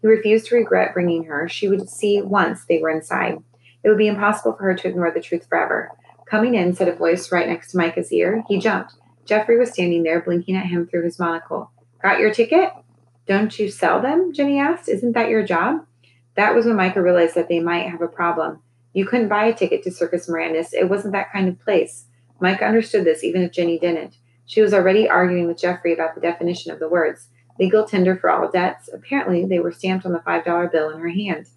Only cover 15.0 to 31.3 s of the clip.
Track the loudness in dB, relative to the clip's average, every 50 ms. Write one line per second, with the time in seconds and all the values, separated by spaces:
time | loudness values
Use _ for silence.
15 | 0 0 0 0 0 2 2 0 0 0 0 0 0 0 -2 -4 -6 _ _ _
16 | _ _ _ _ _ _ _ 0 2 4 4 4 4 4 2 2 2 2 2 2
17 | 2 4 4 4 4 4 2 -2 -2 0 -2 -2 0 0 -2 -2 -4 -6 -6 -6
18 | -6 -6 -4 -2 -2 -2 0 -2 -4 -4 -6 -12 _ _ _ _ _ _ _ -4
19 | -2 0 0 0 0 2 2 2 2 2 2 0 0 0 0 -2 -4 -6 -4 -4
20 | -4 -2 -2 -6 -4 -4 -6 -4 -4 -2 -2 -4 -4 -4 -2 -2 0 0 0 -2
21 | -2 -4 -4 -4 -6 -4 -4 -2 -2 -2 -2 -4 _ 0 2 2 0 0 -6 -20
22 | -20 _ _ _ _ _ _ _ 0 0 0 0 0 2 2 2 2 2 0 2
23 | 2 2 0 0 -2 -2 0 0 -2 -2 0 -2 0 0 0 0 0 -2 -2 -2
24 | -6 -10 _ _ _ _ _ _ _ -2 2 4 4 6 4 4 4 6 4 4
25 | 4 4 4 4 4 4 2 0 0 -2 -2 -2 -2 -2 -2 0 0 -2 0 0
26 | -2 -4 -4 -2 -2 -2 -2 -2 -2 -4 -4 -4 -8 -12 -8 -8 -4 0 2 2
27 | 2 0 -2 -6 -16 _ _ _ _ _ _ -2 0 4 4 2 2 2 2 2
28 | 2 2 2 2 2 0 2 2 0 0 0 0 0 0 -2 -6 -14 -18 -18 -18
29 | -10 -4 -4 -4 0 0 0 0 0 0 0 0 0 -2 -6 -4 -4 -2 -2 -2
30 | -2 -4 -6 -4 -4 -2 -4 -2 -2 0 0 0 0 0 0 0 0 -2 -4 -6
31 | -8 -4 -4 -4 -4 -4